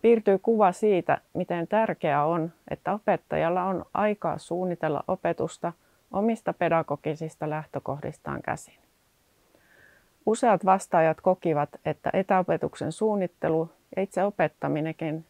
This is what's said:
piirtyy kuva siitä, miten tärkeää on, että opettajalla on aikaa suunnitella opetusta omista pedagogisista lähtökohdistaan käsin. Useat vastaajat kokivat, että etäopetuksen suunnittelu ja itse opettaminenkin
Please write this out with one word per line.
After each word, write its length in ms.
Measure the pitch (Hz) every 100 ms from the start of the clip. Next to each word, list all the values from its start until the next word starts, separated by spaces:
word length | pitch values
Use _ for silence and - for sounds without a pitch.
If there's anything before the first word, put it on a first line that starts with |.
piirtyy 360 | 220 233 214 190
kuva 340 | - 226 202
siitä, 460 | 185 214 190 165 147 _
miten 340 | - 180 175 170
tärkeää 560 | 214 220 165 165 143
on, 280 | 147 170 165 - -
että 220 | - -
opettajalla 720 | 202 - 175 _ 156 160 180
on 200 | 185 190 -
aikaa 440 | - 208 208 175 160
suunnitella 680 | - 175 185 170 160 147 -
opetusta 640 | 185 170 170 165 - 170 170 _ _ _
omista 420 | 190 220 226 -
pedagogisista 960 | - 170 165 160 143 - 156 160 - 151
lähtökohdistaan 920 | 151 151 139 - 139 - 143 - -
käsin. 320 | - - - _ _ _ _ _ _ _ _ _ _ _ - _ _ _ -
Useat 380 | 226 247 190
vastaajat 560 | 190 190 - 175 160 160
kokivat, 480 | - 185 175 151 147 -
että 260 | - 151 -
etäopetuksen 800 | - 190 190 180 165 - - 131
suunnittelu 800 | 165 220 208 180 _ - 160 165 _ _ -
ja 60 |
itse 220 | 196 -
opettaminenkin 1000 | 196 202 156 _ 143 151 160 156 160 160 160